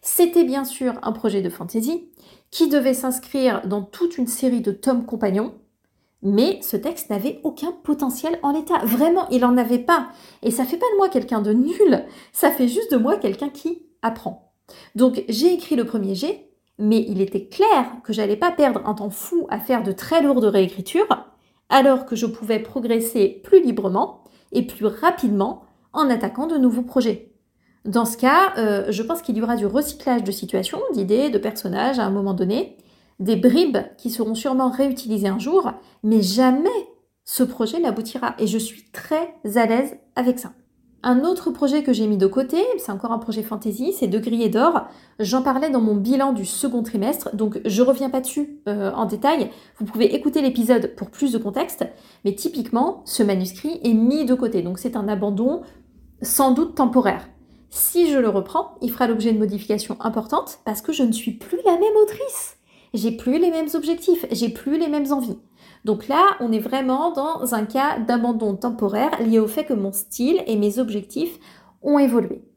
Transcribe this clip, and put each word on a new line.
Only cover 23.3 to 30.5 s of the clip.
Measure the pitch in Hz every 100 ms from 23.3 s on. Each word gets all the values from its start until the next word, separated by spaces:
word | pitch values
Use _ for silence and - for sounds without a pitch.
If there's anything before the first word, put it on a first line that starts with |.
| -
plus | - 381
librement | 247 208 196 190 339 - _ _ _
et | - 247
plus | - 208
rapidement | 220 330 349 233 202 202 - - _ _
en | - 285
attaquant | 240 196 247 311
de | 311
nouveaux | 254 226
projets. | 240 262 226 196 - _ _ _ _ _ -
Dans | 202 226
ce | 226
cas, | 254 320 381 381
euh, | 214 202 196
je | 202
pense | 226 339
qu'il | - 214
y |
aura | 233 233
du | 202
recyclage | 233 285 - - 240
de | 196
situations, | 196 -